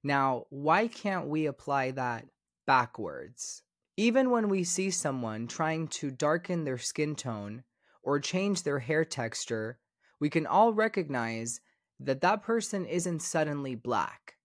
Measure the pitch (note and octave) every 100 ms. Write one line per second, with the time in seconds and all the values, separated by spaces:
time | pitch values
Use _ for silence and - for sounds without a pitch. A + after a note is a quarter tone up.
0 | C#3+ C#3 C3+ B2 - C#3+ D3 F3 A3+ -
1 | G3+ F#3+ D3 D#3 D3+ C3+ - C#3 C3 C3
2 | B2 A#2 - _ _ _ - C3+ A#2+ -
3 | F#2+ C#2 C#2+ - - - _ _ _ -
4 | A3+ B3 C4 A#3+ G#3 G3 F3 - F#3+ F3+
5 | D3 C3 A#2 A2 A#2 - D#3 D#3+ D#3 -
6 | C#3+ C3 D3+ E3+ F3 F3 D3 B2+ - -
7 | D3+ C#3+ C3 G#2+ G2+ A2+ - _ _ _
8 | C3+ C#3+ - F#3 G3+ F3+ D#3 C#3 A#2+ D#3
9 | D#3+ - A#2 - - A2+ A2 B2+ _ _
10 | _ _ D3 E3 D#3 E3 A#3 G#3+ A3 G#3
11 | D3+ C3 A2+ A2+ A#2 - _ _ _ _
12 | C3+ C3+ F3 G#3 - A3+ G#3+ G3+ F3 F3
13 | F3 E3 - E3 D3+ C#3+ C#3 A#2+ A#2+ A2
14 | D2+ - - _